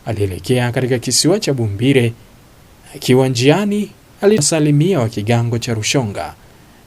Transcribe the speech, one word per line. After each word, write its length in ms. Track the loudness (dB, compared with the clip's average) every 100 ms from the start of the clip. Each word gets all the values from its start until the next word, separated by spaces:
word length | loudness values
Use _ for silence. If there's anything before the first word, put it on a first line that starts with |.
| -8
alielekea 640 | -4 -4 -4 -2 0 0
katika 260 | -2 -2 -2
kisiwa 420 | -2 0 2 0
cha 140 | 0
Bumbire. 580 | -2 -4 0 2 2 2 -4 -16 -20 -20 -20 -20 -20 -20
Akiwa 340 | -8 2 2 2
njiani, 640 | 2 2 2 0 -2 -4 -10 -20 -2
alisalimia 800 | 2 2 2 0 2 2 2 0
wa 80 | -2
kigango 500 | -4 0 0 0 -4
cha 160 | -4
Rushonga 600 | -4 -2 -2 -2 -6 -10 -14 -20 -20 -20 -20